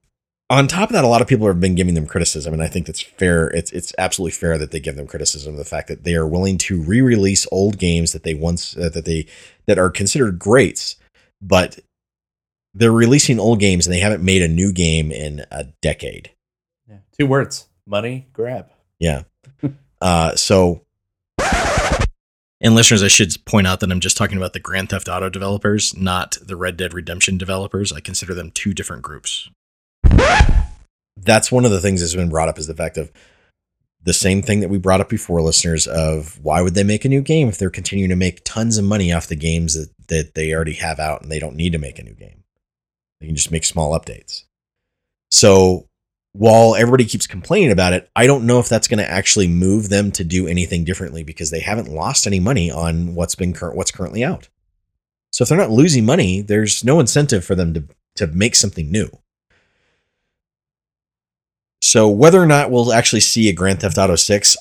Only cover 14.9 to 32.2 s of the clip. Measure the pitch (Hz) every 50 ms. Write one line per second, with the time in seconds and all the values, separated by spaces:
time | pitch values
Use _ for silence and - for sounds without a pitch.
14.9 | 80 80 78 76 73 60 76 76 73 73 - - - - 73 67 - _ - 80
15.9 | 71 - - 65 50 50 50 - _ _ _ _ _ _ _ _ _ _ _ _
16.9 | 107 101 98 _ _ _ 147 135 135 135 127 - - - - _ _ _ _ -
17.9 | 101 101 107 120 127 131 131 _ _ - 113 120 110 107 92 _ _ _ _ _
18.9 | _ _ 82 82 76 67 - _ _ _ _ - _ _ - 143 - - _ _
19.9 | _ _ - 92 90 85 80 82 - - - - 107 95 92 90 85 80 _ _
20.9 | _ _ _ _ _ _ _ _ _ - 554 740 762 698 719 659 587 - 605 622
21.9 | - - 554 - - _ _ _ _ _ _ _ _ _ - 117 113 113 113 -
22.9 | 117 107 98 98 - - 110 90 - - - - - 107 95 92 92 92 - 92
23.9 | 92 90 87 92 - - 110 87 - 95 92 90 - 92 85 - 95 95 95 -
24.9 | - 95 - - 87 92 95 95 90 95 95 98 101 101 - 104 104 107 98 -
25.9 | - - 95 92 90 92 90 - - - - 92 98 85 90 92 90 82 92 87
26.9 | 80 87 80 73 85 90 - - 95 92 92 90 95 95 98 95 - 98 104 98
27.9 | 80 71 - - 95 - - 90 92 87 85 82 - - - 104 95 80 87 -
28.9 | 87 64 - - 78 64 _ - - - - - _ _ _ _ _ _ _ _
29.9 | _ _ - - - - 494 587 719 855 831 - - - - - - - - _
30.9 | _ _ _ _ _ - 95 90 110 110 107 - - 123 123 120 101 92 85 101
31.9 | 95 90 87 85 82 92